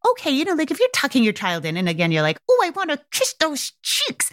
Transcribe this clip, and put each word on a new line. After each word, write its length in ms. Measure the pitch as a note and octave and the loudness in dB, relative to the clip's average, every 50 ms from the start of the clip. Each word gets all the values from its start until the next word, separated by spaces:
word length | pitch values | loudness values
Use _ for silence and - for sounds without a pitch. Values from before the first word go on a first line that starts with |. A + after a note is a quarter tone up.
| _ A4 | _ 0
okay, 180 | B4 B4 - E4 | 0 0 0 -2
you 140 | C#4 C4 D#4 | 0 0 0
know, 100 | F#4+ F#4 | 0 0
like, 160 | D4+ D#4 - | 0 0 -2
if 80 | E4 - | 0 0
you're 100 | A4+ B4+ B4+ | 0 0 0
tucking 300 | - - C#4 - C4+ A#3 | 0 -2 0 2 4 2
your 80 | G#3+ | 2
child 320 | G3+ - - G3 F3 E3+ D3+ | 2 0 -2 -2 -2 -2 -4
in 120 | D#3+ D#3+ | -4 -4
and 120 | E3+ F#3 F3+ | -2 0 -2
again, 240 | E3+ D#3+ F3 E3 | 0 0 0 2
you're 100 | E3 D#3 | 2 2
like, 180 | D3+ D3+ D#3+ - _ _ | 2 2 0 -2 _ _
Oh, 140 | B4+ B4 A4+ | 2 2 4
I 60 | F4 | 0
wanna 280 | E4 F#4+ F#4+ F4 D4+ C#4+ - _ | 0 -4 -4 -2 -4 -4 -6 _
kiss 240 | - - - - - | -4 -2 -2 -2 0
those 380 | _ D#4+ D#4+ D4+ C4 - - - _ | _ -2 -2 0 -4 -6 -8 -10 _
cheeks. 480 | _ - - - D5 C#5+ - _ - - | _ -4 -4 -2 -2 -4 -4 _ -6 -6